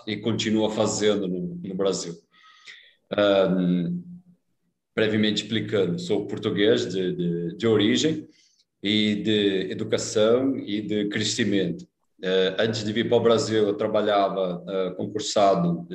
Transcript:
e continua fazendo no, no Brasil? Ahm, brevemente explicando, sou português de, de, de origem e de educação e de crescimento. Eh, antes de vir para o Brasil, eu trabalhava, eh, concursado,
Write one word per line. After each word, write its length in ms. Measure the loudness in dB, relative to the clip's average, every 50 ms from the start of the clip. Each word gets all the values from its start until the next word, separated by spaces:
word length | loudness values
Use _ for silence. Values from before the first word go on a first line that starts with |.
| -10
e 80 | -8 -8
continua 560 | -4 -2 -2 -2 0 0 0 2 2 2 0
fazendo 560 | 0 0 0 0 0 2 2 2 2 2 0
no, 320 | -2 -4 -4 -6 -6 -8 -10
no 140 | -10 -8 -4
Brasil? 400 | 0 0 0 0 -2 -4 -10 -12 -14 _ _ _ _ -20 -20 -20 _ _ -20 -20 -20 -20 _ _ _ _ _
Ahm, 880 | 0 2 4 4 6 4 4 4 2 2 2 2 2 0 0 -2 -4 -8 -10 -12 -18 -20 -20 -20 _ _ _ _ _ _ _ _ _ _ _ _ _
brevemente 480 | 0 0 2 2 2 2 0 0 -2 -4
explicando, 560 | -4 -4 -4 -2 0 0 0 0 0 -2 -4
sou 260 | -2 -2 -2 -2 -2
português 600 | -4 -8 -6 -4 -2 0 2 4 4 4 4 0
de, 260 | -2 -2 -2 -2 -2 -2
de, 440 | -2 -2 -2 -2 -2 -4 -6 -4
de 100 | -2 2
origem 580 | 2 4 4 4 4 2 2 2 0 -2 -4 -8 -12 _ _ _ _ _ _ _ _ _ _
e 340 | -2 0 0 2 2 0 0
de 560 | 0 0 0 2 2 2 2 0 0 -2 -4
educação 840 | -6 -8 -4 -4 -4 -4 -4 -2 0 2 4 4 4 2 2 0 -2
e 240 | -4 -6 -6 -6 -6
de 280 | -4 -4 -2 -2 -2 -2
crescimento. 760 | -2 -2 -2 -2 -2 -2 0 0 0 0 0 -2 -4 -8 -12 -18 _ _ _ _ _ _ -4
Eh, 320 | 0 2 2 2 2 0
antes 260 | 0 0 0 -2 -4 -4
de 100 | -2 -2
vir 160 | -2 0 2
para 80 | 2
o 60 | 4 4
Brasil, 440 | 4 4 4 2 0 2 2 2
eu 60 | 2 0
trabalhava, 880 | 0 -2 0 0 0 2 2 2 2 2 2 0 -2 -2 -2 -4 -6 -8
eh, 260 | -6 -4 -4 -4 -4 -4
concursado, 920 | -6 -8 -6 -6 -6 -6 -2 2 4 4 4 4 4 2 0 0 -2 -6 -10